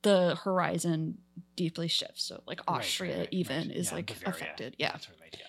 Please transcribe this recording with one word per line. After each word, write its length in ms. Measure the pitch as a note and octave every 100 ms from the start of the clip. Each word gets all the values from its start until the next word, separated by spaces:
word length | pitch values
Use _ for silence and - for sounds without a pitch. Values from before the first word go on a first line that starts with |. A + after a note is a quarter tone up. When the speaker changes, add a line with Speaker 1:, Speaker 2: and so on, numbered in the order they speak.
Speaker 1:
the 320 | G#3 G3 F3+ E3+
horizon 720 | - F#3 E3 F3 E3+ D#3+ D#3+ F3 - - - -
deeply 320 | E3+ E3+ E3+
shifts. 360 | - - -
So, 200 | - F2+ -
like, 140 | - -
Speaker 2:
Right, 20 |
right, 40 | E3+
Speaker 1:
Austria 380 | - - F3+ -
Speaker 2:
right, 80 | E3+
Speaker 1:
even 360 | F#3 F3 C3+ -
Speaker 2:
right. 80 | -
Speaker 1:
is, 100 | F3
Speaker 2:
Yeah, 60 | -
Speaker 1:
like, 120 | G#3
Speaker 2:
Bavaria, 220 | - G3+
Speaker 1:
affected. 460 | F#3 - - A2+ -
Yeah. 140 | D3
Speaker 2:
that 120 | D#3+
sort 120 | - -
of 40 |
idea. 220 | - -